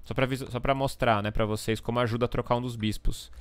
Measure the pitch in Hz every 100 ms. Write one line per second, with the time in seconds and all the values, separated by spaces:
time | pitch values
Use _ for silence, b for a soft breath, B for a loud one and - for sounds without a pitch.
0 | - 120 131 131 131 120 135 135 135 -
1 | 120 104 104 - 107 107 - 110 - 120
2 | 120 117 120 120 - 120 123 117 107 -
3 | - - - B